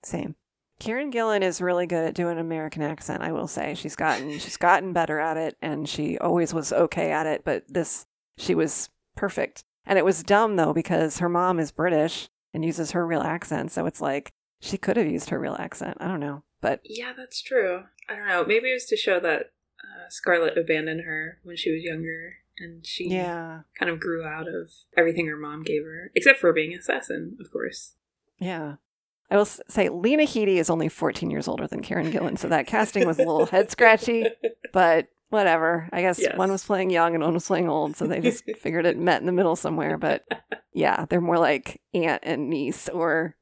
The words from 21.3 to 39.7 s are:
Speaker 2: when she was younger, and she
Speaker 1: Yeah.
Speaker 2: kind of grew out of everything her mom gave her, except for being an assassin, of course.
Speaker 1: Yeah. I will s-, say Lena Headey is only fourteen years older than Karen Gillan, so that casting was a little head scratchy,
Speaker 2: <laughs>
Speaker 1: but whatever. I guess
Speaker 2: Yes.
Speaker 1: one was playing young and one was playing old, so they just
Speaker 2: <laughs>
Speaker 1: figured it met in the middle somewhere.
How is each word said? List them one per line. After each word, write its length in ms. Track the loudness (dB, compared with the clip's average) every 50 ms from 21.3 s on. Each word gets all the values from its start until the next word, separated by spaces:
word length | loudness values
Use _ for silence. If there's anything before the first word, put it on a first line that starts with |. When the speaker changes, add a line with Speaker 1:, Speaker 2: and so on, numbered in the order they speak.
| -12 _ _
Speaker 2:
when 120 | -16 -12
she 160 | -4 -2 -2
was 120 | -2 -2 -2
younger, 540 | -6 -6 -6 -6 -8 -10 -10 -14 -16 -18 -20 _ _ _
and 260 | -18 -18 -16 -18 -18 _
she 260 | -12 -10 -8 -4 -2
Speaker 1:
Yeah. 520 | -2 -2 -2 -4 -6 -6 -8 -10 -12 -14 -18 _ _
Speaker 2:
kind 140 | -4 -2 -2
of 80 | -2 -4
grew 260 | -4 -4 -4 -4 -4
out 220 | -6 -6 -6 -8
of 240 | -6 -8 -8 -10 -10 -16 -20 _ _ _
everything 300 | 4 4 4 4 0 -2
her 100 | -2 -4
mom 240 | -6 -8 -10 -10 -10
gave 220 | -6 -2 -2 -2 -2
her, 280 | -4 -12 -14 -14 -2 _
except 240 | 4 6 6 6 8
for 120 | 6 4
being 220 | 4 4 0 -2 -6
an 60 | -10
assassin, 580 | -4 -4 -4 -4 -2 -6 -8 -8 -8 -10 -12 -16
of 120 | -18 -12
course. 420 | _ -8 -8 -8 -8 -12 -18 -18 _ _ _ _ _ _ _ _ _
Speaker 1:
Yeah. 380 | _ -6 -6 -6 -6 -8 -8 -10 -14 _ _ _ _ _ _ _ _ _ _
I 40 | 4
will 80 | 4 4
s-, 180 | 4 0 -10 -12 _
say 180 | 0 2 2 2
Lena 340 | 2 2 2 4 6 6 4
Headey 340 | 4 4 2 2 4 4
is 120 | 4 4 2
only 200 | 2 2 0 -2
fourteen 420 | -2 -2 -2 -2 -2 -2 -4 -4
years 160 | -4 -4 -4
older 200 | -4 -4 -4 -4
than 140 | -6 -6 -8
Karen 300 | -6 -4 -2 -2 -2 0
Gillan, 260 | -2 -2 -2 -2 -4
so 120 | -4 -2 0
that 180 | 0 0 0
casting 400 | 0 0 0 0 0 2 2 2
was 100 | 2 4
a 40 | 2 2
little 220 | 2 4 2 2
head 240 | 4 4 2 2 2
scratchy, 540 | 2 6 8 8 8 6 4 0 0 2 0 0 -2 _ -6 -6
Speaker 2:
<laughs> 240 | -6 _ _ -2 4
Speaker 1:
but 340 | 4 6 6 6 4 2 0 _ _ _ _
whatever. 580 | 2 4 4 6 4 4 4 2 2 0 -2 -4 -2
I 80 | 0
guess 180 | 2 2 2 2
Speaker 2:
Yes. 180 | 0 0 2
Speaker 1:
one 140 | 2 0 0
was 140 | 0 -2 0
playing 240 | -2 0 0 2 2
young 260 | 4 4 4 4 2
and 80 | 2 2
one 100 | 2 0
was 140 | 0 0
playing 220 | 0 0 0 2 0
old, 260 | 0 0 0 -2 -4
so 100 | -4 -2
they 120 | -2 -2 2
just 240 | 2 2 0 0 -6
Speaker 2:
<laughs> 140 | -10 -10 -6
Speaker 1:
figured 260 | -6 -4 -2 2 2
it 120 | 2 2
met 240 | 2 2 2 2 2
in 40 | 2
the 60 | 0
middle 240 | 2 2 4 2 2
somewhere. 420 | 0 -2 -2